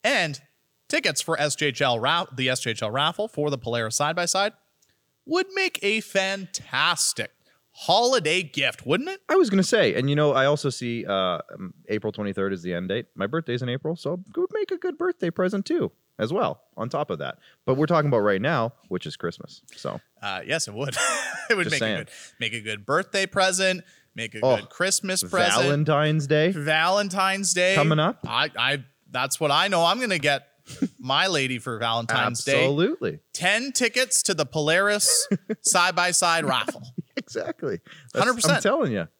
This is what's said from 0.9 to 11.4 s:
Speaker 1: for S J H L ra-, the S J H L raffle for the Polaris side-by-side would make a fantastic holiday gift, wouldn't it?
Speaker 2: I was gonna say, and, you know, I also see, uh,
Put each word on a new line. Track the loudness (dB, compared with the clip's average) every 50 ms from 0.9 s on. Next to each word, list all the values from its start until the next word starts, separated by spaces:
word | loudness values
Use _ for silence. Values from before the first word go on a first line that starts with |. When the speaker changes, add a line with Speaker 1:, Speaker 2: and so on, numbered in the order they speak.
| -2 0 0 0 0 0
Speaker 1:
for | -2 -2 0 0
S | 0 0 0
J | 0 -2 -2
H | 0 2
L | 2 2 2 2
ra-, | 2 2 2 0 -2 -4
the | -6 -2 0 0
S | 0 0
J | -2 -4
H | -4 -4 -4
L | -4
raffle | -2 0 0 0 0 -2 -6
for | -6 -4 -4 -2 -2
the | -2
Polaris | -4 -4 -4 -2 -2 -2 -2 -2
side-by-side | 0 0 0 0 -2 -2 0 0 0 0 0 -2 _ _ _ _ _ _ _ _ _ _ _ _ _ _
would | -2 0 0 0 -2 -2
make | -2 -2 -2 -2 -2
a | -2 0 0 -2
fantastic | -4 -2 0 0 0 0 -4 -6 -8 -10 -12 -14 -10 -4 0 2 2 2 2 2 0 -2 -2 -4 -6 -8 _ _ _ _ _ _ _ _ _ -10
holiday | 0 2 4 4 4 4 2 2 2 2 0 0
gift, | -2 -4 -4 -2 -2 -2 -2 -4 -2
wouldn't | -2 0 0 0 -4
it? | -8 -10 _ 2
Speaker 2:
I | 4
was | 4 4 6
gonna | 4 2
say, | 4 4 4 4 4 4 4
and, | 2 0 2
you | 2
know, | 4 4 4
I | 4 4 4
also | 4 2 2 0 -4
see, | -4 -4 -6 -4 -4 -4 -2
uh, | -2 0 0 2 0 0 -2